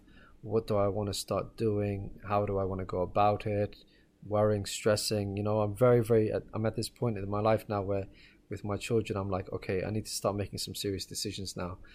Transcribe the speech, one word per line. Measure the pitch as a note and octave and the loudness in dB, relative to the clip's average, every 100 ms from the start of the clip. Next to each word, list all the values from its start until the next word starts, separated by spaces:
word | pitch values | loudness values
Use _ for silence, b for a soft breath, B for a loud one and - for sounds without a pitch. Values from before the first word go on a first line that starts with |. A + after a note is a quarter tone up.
| b b b b | b b b b
what | A2 A2 - | -2 -2 2
do | G#2 | 2
I | G2+ | 2
wanna | G2 G2+ | 0 -2
start | F#2+ - G2 - - | -4 -2 -4 -4 -2
doing? | A2+ G#2 G2+ G2+ G2 - F#2+ | 0 2 0 -2 -6 -12 -2
How | G#2 G#2 | 0 2
do | G2 | 0
I | |
wanna | F#2+ F#2+ | 0 -2
go | F#2 F#2 | -4 -2
about | F2+ G#2 G#2 G#2 G#2+ | 0 4 4 4 0
it? | G2+ G#2 - - _ _ _ - | 0 -2 -4 -20 _ _ _ -4
Worrying, | G#2 G#2+ G#2 F#2+ | 2 4 2 -2
stressing, | - A2+ G#2 - G#2+ G2+ G2 | 0 2 2 2 -2 -2 -2
you | |
know, | G#2 G#2+ | 0 2
I'm | G#2 | 0
very, | G2+ B2 A#2+ | 4 6 6
very, | A2 A2+ G#2+ | 6 4 4
at, | G2+ - | 0 -4
I'm | G#2+ A2 | -2 -2
at | G#2+ | -2
this | A2 | -6
point | - A#2+ G#2 | -2 -2 -2
in | G2 | -2
my | G#2 | 0
life | G#2+ A2 - | 2 2 0
now | G#2 | -4
where | G2 G2+ F#2+ b b b _ | 0 -2 -4 b b b _
with | G2+ | -10
my | G#2 G2 | -4 -4
children, | - A#2 G#2+ G2+ | 0 0 2 -2
I'm | G2 | 0
like, | F#2+ F#2+ | -2 -2
"Okay, | - - F#2+ | -6 -2 -2
I | F#2+ | 0
need | G#2+ - | -2 -4
to | |
start | - G#2+ G2+ | -2 0 0
making | G2 G2 | -2 -6
some | - | -8
serious | F#2+ G2+ F#2+ | -4 -4 -4
decisions | - - A2 G2 F#2 - | -6 -6 -6 -6 -8 -6
now." | F2+ F2 b | -8 -8 b